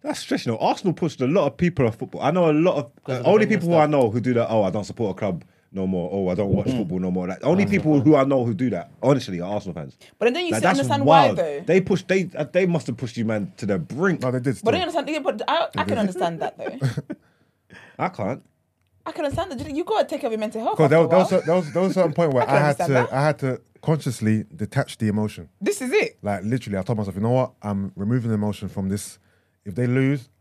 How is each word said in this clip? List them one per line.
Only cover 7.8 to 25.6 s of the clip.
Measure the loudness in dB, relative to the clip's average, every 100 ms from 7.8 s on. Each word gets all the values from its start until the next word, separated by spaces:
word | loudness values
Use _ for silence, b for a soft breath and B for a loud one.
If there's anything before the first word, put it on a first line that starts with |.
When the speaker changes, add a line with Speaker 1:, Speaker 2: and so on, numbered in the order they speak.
| 2 4
Speaker 1:
who | 6 6
I |
know | 6 2 0
who |
do | -2 -2
that, | -2 -8 -2
honestly, | 2 2 0 -6
are | -4
Arsenal | -6 -6
fans. | -10 -12 _ B _
Speaker 4:
But | 0
then |
don't | 0 -2
you |
Speaker 1:
Like, | 0
Speaker 4:
see, |
Speaker 1:
that's | 2 2
Speaker 4:
understand | 0 2 6
Speaker 1:
wild. | 8 8 2
Speaker 4:
why, |
though? | -2 -4 2
Speaker 1:
They | 2
push, | 2 -2
they, | 0 -2 -2 -6
uh, | -2
they | 0 2
must | 0 -2
have | -6
pushed | -8 -4
you, | -2
man, | -2 -4 -6
to | -2
the | -2
brink. | -4 -2 0 0
Speaker 3:
No, | -2
they | -2
did | -2
Speaker 4:
But | -2
Speaker 3:
still. | 0 0
Speaker 4:
I |
understand, | -2 -4 -4
yeah, | -4
but | -4 -4 -2
I, | -2
I | -2
Speaker 3:
They | -4
Speaker 4:
can | -4
Speaker 3:
did. | -2
Speaker 4:
understand | -2 -2 -4 -4
that, | -8 -8
though. | -10 -4 -4 -4 -10 -14 _ _ _
Speaker 1:
<laughs> | _ _ -20 -20 -6
I | -6
can't. | -4 -6 -6 _ _ _ _ _ _ -12
Speaker 4:
I |
can | -6 -4
understand | -4 -6
that. | -8 -8 -6
You | -2
gotta | -2 -2
take | -4
care | -4
of |
your | -4
mental | -6 -4
health | -4 2
Speaker 3:
'Cause | 4
there, | 4
Speaker 4:
after | 6
a |
Speaker 3:
there | 4
was | 4
Speaker 4:
while. | 0
Speaker 3:
a, | 2
there | 0
was, | 0
there | 0
was | 0
a | 2
certain | 0
point | 2 2
where | 2
Speaker 4:
I | 2
can | 2
Speaker 3:
I |
had | 2 0
to, |
Speaker 4:
understand | 2 2 2
that. | 2
Speaker 3:
I | 0
had | 0
to | -4 -6 _ _
consciously | -2 0 -2 -2 0 0 -2 -10
detach | -4 -4 -4 -2
the | -2
emotion. | 0 -2 -6 -18 _